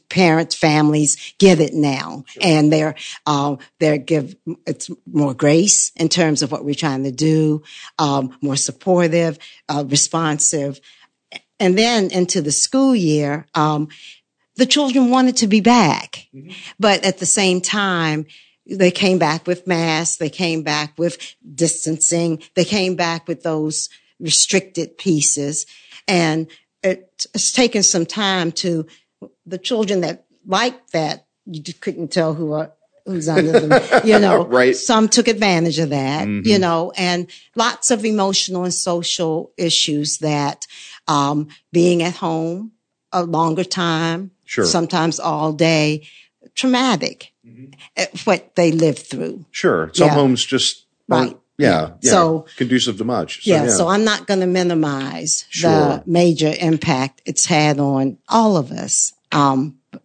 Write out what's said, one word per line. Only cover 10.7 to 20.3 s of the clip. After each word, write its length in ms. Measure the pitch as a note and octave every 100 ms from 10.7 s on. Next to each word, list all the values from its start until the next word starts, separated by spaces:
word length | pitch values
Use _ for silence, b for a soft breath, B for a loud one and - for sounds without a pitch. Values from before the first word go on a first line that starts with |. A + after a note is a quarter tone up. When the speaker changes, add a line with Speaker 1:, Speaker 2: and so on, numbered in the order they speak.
| C3+ b b b _ _ - _ -
Speaker 1:
And 200 | F#3 F#3
then 320 | A#3 A#3+ F#3+
into 320 | F#3 F3+ F#3+
the 100 | D3
school 420 | D3 - C4 C4+
year, 520 | B3 E3 D3+ C#3+ C#3+ -
um, 340 | E3+ D3+ D3+ D3 B B B _ _ _ -
the 100 | B3+
children 420 | C#4+ C#4+ B3+ B3
wanted 280 | B3+ B3+ B3+
to 80 | A3
be 140 | G#3+
back. 640 | G3 A#3+ F#3 - - - -
Speaker 2:
Mm-hmm. 160 | C3+ D3+ F3+ B B
Speaker 1:
But 260 | G#3 F#3+
at 140 | G3 F#3
the 80 | E3
same 340 | - F#3+ F3+
time, 640 | F3+ G#3 G3 F3 D#3+ D3+ D#3 b b b -
they 240 | G3 F3+
came 280 | F3+ G3 F#3
back 280 | D#3+ D#3+ -
with 200 | F3 -
masks. 500 | E3+ E3 D#3+ E3 -
They 120 | D#3